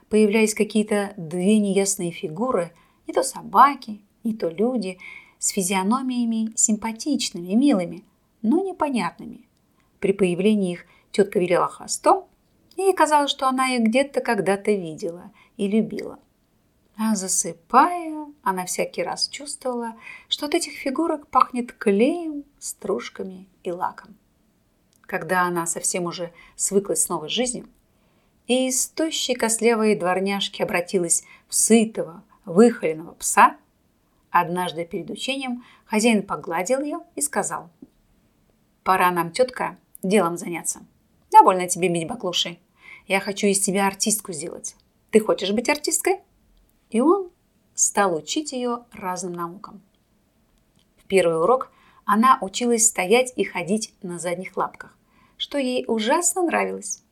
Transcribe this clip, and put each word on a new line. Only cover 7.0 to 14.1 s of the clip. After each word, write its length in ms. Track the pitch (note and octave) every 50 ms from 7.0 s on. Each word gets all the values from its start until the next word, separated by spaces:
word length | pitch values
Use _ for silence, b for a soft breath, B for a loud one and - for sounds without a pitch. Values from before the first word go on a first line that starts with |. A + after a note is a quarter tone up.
| - D4+ C#4 - - - - F3 F3 F3+ G3
милыми, 500 | A#3 C#4+ D4 A#3+ F#3+ F3 E3+ E3+ F3+ - _ _ _ _ _ _ _
но 180 | - G#3+ C#4+ F4+
непонятными. 880 | G4 F#4+ F4+ - D#4+ D4 C4 A3 F3 - - - - - - - - _ _ _ _ _ _ _ _ _ _ _
При 120 | - G3
появлении 640 | G3 - G3 F3+ F3 E3 F#3 G#3+ G#3+ G#3 F#3+ F3 F3
их 120 | E3+ - b b b b b
тетка 280 | b - F#3+ G3 - G3+
виляла 280 | F3+ F3 F3+ D#3+ D#3 D#3
хвостом, 600 | - - - - - - - D4+ F#4+ F#4+ - - _ _ _ _ _ _ _ _ _
и 60 | E4+
ей 120 | F#4+ G4 F#4
казалось, 360 | F4+ D#4+ D4 D4+ D4 C#4+ C#4
что 180 | - - C4+ C4
она 280 | C4 B3+ C4 C4 B3+
их 80 | B3 A3+
где-то 360 | A3 A3 C4 C#4+ C#4